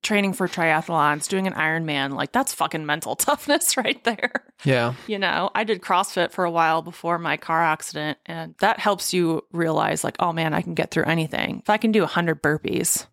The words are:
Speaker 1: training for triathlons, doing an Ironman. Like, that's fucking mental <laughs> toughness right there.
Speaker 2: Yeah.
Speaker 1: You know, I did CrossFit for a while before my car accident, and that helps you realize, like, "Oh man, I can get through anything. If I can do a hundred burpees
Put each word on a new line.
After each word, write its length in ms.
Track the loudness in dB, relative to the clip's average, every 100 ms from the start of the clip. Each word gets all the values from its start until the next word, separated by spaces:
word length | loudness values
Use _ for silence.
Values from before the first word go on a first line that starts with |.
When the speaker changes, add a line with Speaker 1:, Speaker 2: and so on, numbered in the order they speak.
Speaker 1:
training 300 | 0 0 0
for 120 | 0 -2
triathlons, 800 | 0 2 2 0 2 2 2 -2
doing 180 | -2 -2
an 80 |
Ironman. 580 | 0 0 0 -2 -2 -2
Like, 160 | -2 0
that's 200 | 0 -2
fucking 320 | -2 -2 -2
mental 320 | -2 -4 -4 -2
<laughs> 0 |
toughness 600 | 0 0 2 2 2 0
right 260 | -2 0
there. 400 | -2 -2 -4 -4 _ _
Speaker 2:
Yeah. 300 | 2 4 2 -2 -6
Speaker 1:
You 120 | -2
know, 320 | 0 0 0
I 100 | -2
did 160 | 0 -2
CrossFit 480 | 2 2 2 0 -2
for 140 | 0
a 60 | 0
while 320 | 2 2 2
before 360 | -2 -8 -2 -2
my 180 | 0 -4
car 260 | 0 2
accident, 560 | 2 0 -4 -6 -6 -6 -10
and 280 | -12 -12 0
that 200 | 0 2
helps 320 | 0 0 0
you 300 | 2 2 0 -4
realize, 520 | -2 0 2 0 0
like, 120 | -4 -2
"Oh 140 | -2
man, 200 | 0 0
I 80 | 0
can 120 | -2
get 160 | -4 -2
through 140 | 0
anything. 560 | 0 0 0 -2 -4 -4
If 100 | 0
I 60 | 2
can 120 | 4
do 100 | 4
a 40 | 2
hundred 340 | 0 0 0
burpees 640 | 0 0 0 -2 0 -2 -6